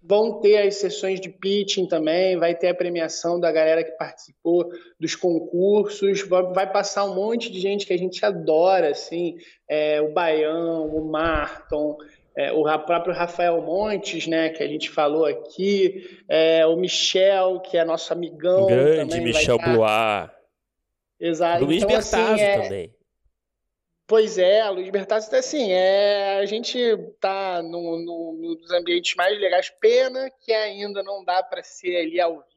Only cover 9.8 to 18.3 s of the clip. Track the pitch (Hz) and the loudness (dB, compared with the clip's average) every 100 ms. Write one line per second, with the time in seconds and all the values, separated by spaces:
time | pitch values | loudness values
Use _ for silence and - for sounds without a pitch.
9.8 | 151 151 151 151 170 156 151 165 165 165 | 0 0 0 0 0 2 0 -2 -4 -4
10.8 | 156 156 156 156 165 156 147 - - 151 | -4 -4 -4 -2 0 -2 -4 -10 -8 -4
11.8 | 151 - - _ _ 147 139 156 151 156 | -4 -6 -16 _ _ -6 -2 0 2 0
12.8 | - 170 175 170 175 - 175 170 151 180 | 0 -2 -2 -4 -4 0 0 0 -2 -2
13.8 | 214 202 - 165 170 160 160 160 147 151 | -2 -4 -6 -8 -2 0 -2 -2 -6 -6
14.8 | - - 147 156 151 - - - 190 202 | -6 -2 0 2 0 -2 -10 -4 0 2
15.8 | 185 185 - - - 156 160 165 160 165 | 2 0 -16 -20 -2 2 4 6 4 2
16.8 | 180 - - 190 190 196 185 185 - 170 | 0 -2 0 4 4 4 0 -2 -2 0
17.8 | 165 160 - 170 170 | 0 -2 -4 -6 -6